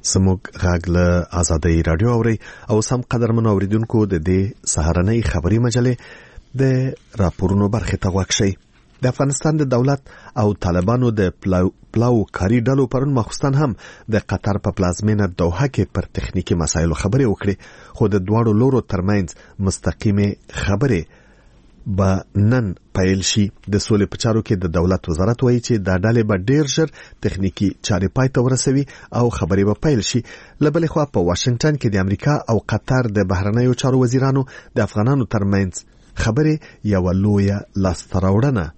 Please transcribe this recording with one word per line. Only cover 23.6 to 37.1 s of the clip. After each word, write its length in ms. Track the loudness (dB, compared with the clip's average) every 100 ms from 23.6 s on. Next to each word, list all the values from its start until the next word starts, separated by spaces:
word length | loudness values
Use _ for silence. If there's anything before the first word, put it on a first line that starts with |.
| -4
د 100 | -2
سولې 240 | 0 0 0
په 40 | -2
چارو 180 | -2 0 0
کې 80 | -2
د 100 | -2 0
دولت 320 | 0 0 -2
وزارت 340 | -2 0 0
وایي 160 | 2 0
چې 240 | 0 -2 0
دا 60 | 0 2
ډلې 180 | 2 2
به 40 | 0 0
ډیر 220 | 0 0
ژر 160 | 0 -2 -4 -20 -6 -6
تخنیکي 440 | -2 -4 0 -2 -2 -4
چارې 200 | -2 0 0
پای 160 | 0
ته 100 | 0 0
ورسوي 360 | 0 0 0 -2 -10 -8 -2
او 100 | -2
خبرې 340 | 0 -2 2 2
به 60 | 0 0
پیل 160 | 0 0
شي. 120 | -4 -4 -16 -20 -2
له 80 | 0
بلې 180 | 0 -2 -2
خوا، 100 | -2
په 140 | 0 0
واشنګټن 480 | 0 -2 0 0 0
کې 80 | 0
د 100 | 0 0
امریکا 300 | 0 0 -2 0
او 80 | -2 0
قطر 380 | -6 0 0 0 0
د 100 | 0
بهرنیو 480 | 0 0 0 0 0
چارو 180 | 0 2
وزیرانو 420 | 2 2 0 0 -2 -8 -10 -4
د 80 | -2
افغانانو 420 | 0 0 0 0 -2
ترمنځ 380 | 0 0 0 -4 -18 -20 -20 -4 -2
خبرې 300 | 2 2 0 -6 -8 -2 0
یوه 200 | 2